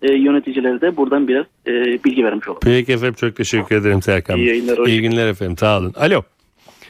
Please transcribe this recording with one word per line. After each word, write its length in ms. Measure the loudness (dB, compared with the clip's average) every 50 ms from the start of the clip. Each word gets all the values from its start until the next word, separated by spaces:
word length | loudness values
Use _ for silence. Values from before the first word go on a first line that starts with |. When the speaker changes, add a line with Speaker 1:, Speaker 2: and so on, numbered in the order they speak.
Speaker 1:
e, 120 | 0 2 2
yöneticilere 680 | 4 4 2 2 2 0 -2 -4 -2 -2 -2 -2 0
de 160 | -2 -2 0
buradan 300 | 0 0 0 0 0 0
biraz, 180 | 0 0 -2 -2 -6 _ _ -6
e, 60 | -4 -2 -2 0 0 -2 0 0
bilgi 180 | 0 2 2 0
vermiş 220 | 0 0 -4 -6
olalım. 140 | -8 -6 -2 2
Speaker 2:
Peki 300 | 2 2 2 2 0 -2
efendim, 220 | -2 -2 -4 -4 -2
çok 160 | -4 -4 -4
teşekkür 400 | -4 -4 -2 -2 -2 0 0 0
ederim 260 | 0 2 2 0 0
Serkan 360 | 2 0 0 0 0 -2 -2
Speaker 1:
İyi 80 | 0 0
Speaker 2:
Bey. 20 |
Speaker 1:
yayınlar, 300 | 0 0 0 -2 -2 0
hoşça 140 | 0 2 2
Speaker 2:
İyi 100 | 2 2
günler 260 | 0 0 0 0 0
efendim, 300 | 0 -2 -4 -4 -6 -2
sağ 220 | 0 2 2 2 2
olun. 140 | 0 -4 -4
Alo. 280 | 0 0 2 2 0 -2 _ _ _ _ _ _ _ _ _ -20 -20 -20